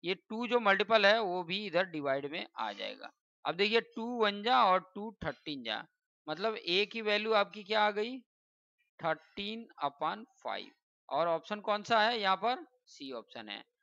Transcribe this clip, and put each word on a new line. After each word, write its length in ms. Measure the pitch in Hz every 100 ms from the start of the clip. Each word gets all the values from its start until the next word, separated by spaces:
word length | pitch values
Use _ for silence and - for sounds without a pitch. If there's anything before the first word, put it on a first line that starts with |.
ये 100 | 165 185 _
टू 160 | 220 240
जो 120 | 247
मल्टीपल 460 | 214 196 202 220 196
है 140 | 220
वो 220 | 208 180
भी 140 | 165 190 208
इधर 200 | 165 185
डिवाइड 400 | 165 143 135 139
में 140 | 165 208 -
आ 140 | 113
जाएगा। 360 | 104 101 104 110 _ _ _ 139
अब 100 | 165
देखिए 260 | 208 226 -
टू 140 | - 233 247
वन 260 | 208 202
जा 140 | 208 254
और 160 | 214 185 175 -
टू 160 | 214 208
थर्टीन 400 | 160 - - 143
जा, 140 | 113 107 - _ _ _ -
मतलब 280 | 156 214 214
A 300 | 165 180 208
की 140 | -
वैल्यू 320 | 214 208 220
आपकी 300 | 220 196 202
क्या 200 | 196 214
आ 80 | 208
गई, 260 | 208 226 262 _ _ _ _ _ _ _ _
थर्टीन 680 | 170 156 _ - 202 226 233 - 143
upon 400 | - 156 202 233 _
five। 300 | 123 98 95 _ _ _ -
और 180 | 139 170
ऑप्शन 320 | 165 - 208
कौन 220 | 202 208
सा 180 | 202 226
है 180 | 214 240
यहाँ 160 | 196 185
पर, 280 | 208 262 320 _ _
सी 240 | - 139
ऑप्शन 360 | 123 107 123 107
है 140 | 104 - _